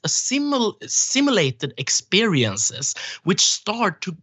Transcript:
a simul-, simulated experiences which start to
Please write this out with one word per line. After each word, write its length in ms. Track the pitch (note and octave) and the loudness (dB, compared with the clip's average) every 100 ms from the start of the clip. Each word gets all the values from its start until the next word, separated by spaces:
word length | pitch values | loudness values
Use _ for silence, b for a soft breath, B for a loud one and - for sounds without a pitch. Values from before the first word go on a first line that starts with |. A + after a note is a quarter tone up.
a 40 | - | -4
simul-, 720 | - - C#4 C#4+ C4+ G#3+ - - | -2 0 -2 0 0 0 -2 -4
simulated 880 | - - C4 C#4 G#3+ C#3 - C#3 - | -2 0 2 4 4 2 0 -8 -6
experiences 1160 | C#3 - - G3 A3+ D3 A2 G2 - - - - B B | -2 -2 2 2 4 4 2 0 -4 -2 -6 -6 B B
which 160 | D#3+ G3 | -2 2
start 600 | - - - A#3 G#3 D#3 | 2 0 -4 -2 -2 -2
to 140 | F#3 E3 | -10 -10